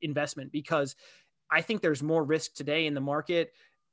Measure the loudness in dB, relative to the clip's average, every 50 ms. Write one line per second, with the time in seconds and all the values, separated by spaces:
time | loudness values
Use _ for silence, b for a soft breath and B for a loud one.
0 | -6 -4 -2 -2 -2 -2 -4 -8 -10 -8 -6 -6 -4 0 0 0 0 0 -4 B
1 | B B B B B B B _ _ 2 2 2 2 2 0 0 2 2 2 2
2 | 0 2 2 2 2 2 0 0 0 -4 -10 -8 -4 -2 0 0 0 0 0 -2
3 | -2 -2 -2 -2 -2 0 0 0 0 0 _ b b b b b b _